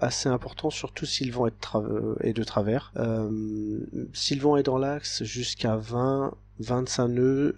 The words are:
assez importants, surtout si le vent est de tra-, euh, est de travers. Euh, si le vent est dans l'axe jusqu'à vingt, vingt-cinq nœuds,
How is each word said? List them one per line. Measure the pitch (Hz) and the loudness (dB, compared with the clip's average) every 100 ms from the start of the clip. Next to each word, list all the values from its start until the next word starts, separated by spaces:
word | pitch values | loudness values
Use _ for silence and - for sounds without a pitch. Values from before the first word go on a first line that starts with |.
assez | 123 - 139 | 0 0 0
importants, | 123 - - 156 | 0 -2 -4 -4
surtout | - - - 151 | -4 -6 -8 -6
si | - | -2
le | 135 | -2
vent | 120 117 | 2 0
est | |
de | - | 0
tra-, | - 110 | -2 -2
euh, | 107 107 110 110 | 0 0 0 0
est | - | 0
de | 113 | 0
travers. | 110 - 104 127 - - | 0 0 2 0 -2 -2
Euh, | 117 113 107 110 107 107 107 107 110 - 131 | 0 0 -2 -2 -4 -4 -4 -4 -6 -6 -8
si | - - | -4 -2
le | 139 | 2
vent | 143 143 | 4 4
est | |
dans | 139 131 | 4 2
l'axe | 139 147 - - | 0 -2 -6 -6
jusqu'à | 113 117 120 - 117 110 | -4 -4 -6 -2 0 0
vingt, | 110 120 131 135 139 - - - | 0 0 2 2 0 -4 -16 -12
vingt-cinq | 110 127 127 - 120 | -2 0 0 0 2
nœuds, | 123 127 135 147 | 4 4 4 2